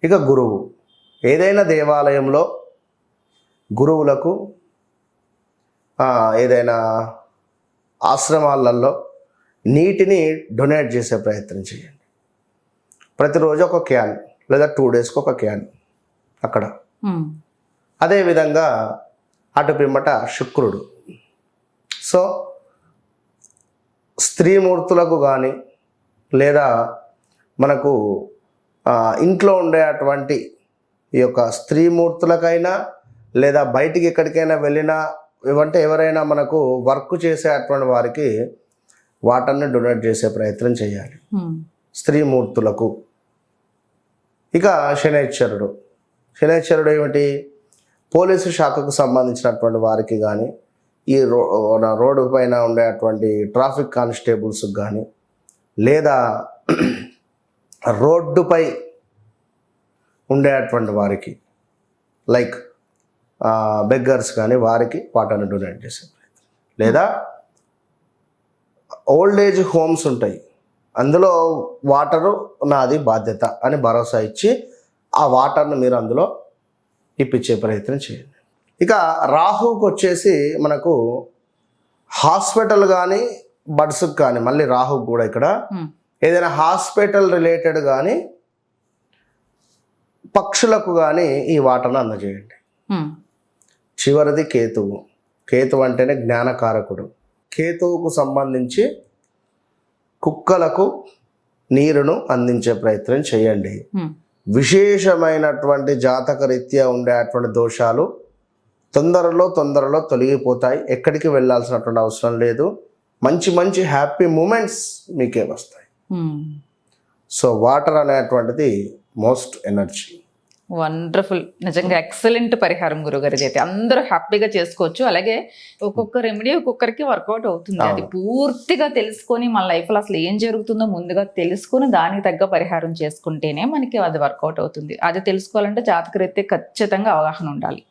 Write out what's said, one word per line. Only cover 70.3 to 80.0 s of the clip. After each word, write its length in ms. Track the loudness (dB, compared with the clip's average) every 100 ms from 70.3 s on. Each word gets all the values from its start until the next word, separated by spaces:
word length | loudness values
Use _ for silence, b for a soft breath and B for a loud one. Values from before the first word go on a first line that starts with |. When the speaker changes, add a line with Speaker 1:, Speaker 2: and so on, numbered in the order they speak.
| -6 -16 _ _ _ _ -2
Speaker 1:
అందులో 360 | 2 4 4 4 0 -2 -8 -8
వాటరు 640 | 2 2 4 2 2 -2 -6 -6 0
నాది 320 | 2 2 0
బాధ్యత 460 | 0 0 -2 -4
అని 320 | -4 -2 -2 0
భరోసా 440 | 0 0 0 -2
ఇచ్చి 480 | -4 -2 0 0 -4 B B B _ 2
ఆ 100 | 4
వాటర్ను 500 | 4 2 2 0 0
మీరు 180 | 0
అందులో 480 | 0 0 0 -2 -4 -20 _ _ _ _ _ _ _
ఇప్పించే 360 | -2 -2 0
ప్రయత్నం 420 | -2 -2 -4 -6 -8
చేయండి. 420 | -8 -16 -18 _ _ _ _ _
ఇక 80 | 0 2 2 0 2 2
రాహుకు 500 | 2 2 0 2 0
వచ్చేసి 720 | 0